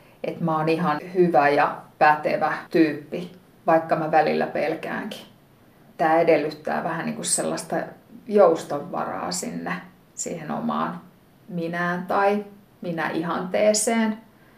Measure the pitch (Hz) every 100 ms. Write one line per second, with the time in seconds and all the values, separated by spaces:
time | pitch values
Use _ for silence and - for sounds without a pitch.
0 | - _ - - 170 156 160 165 165 147
1 | 180 185 175 160 143 147 160 - - -
2 | 151 151 165 151 156 156 - 175 156 143
3 | - 175 180 - - _ - 160 165 165
4 | 156 160 156 156 - 147 147 160 - -
5 | 214 - - _ _ _ _ _ - -
6 | 160 165 165 151 151 - - 156 165 165
7 | 156 - 170 - 160 160 - 165 - -
8 | _ - - 208 180 165 - 143 - 156
9 | - - - 180 - 170 170 175 - -
10 | _ - - - 156 - 78 76 170 180
11 | - _ _ _ - 175 165 175 180 180
12 | 180 190 196 208 202 - _ _ 180 165
13 | 151 160 170 170 180 202 214 214 - 226
14 | 220 214 - _ _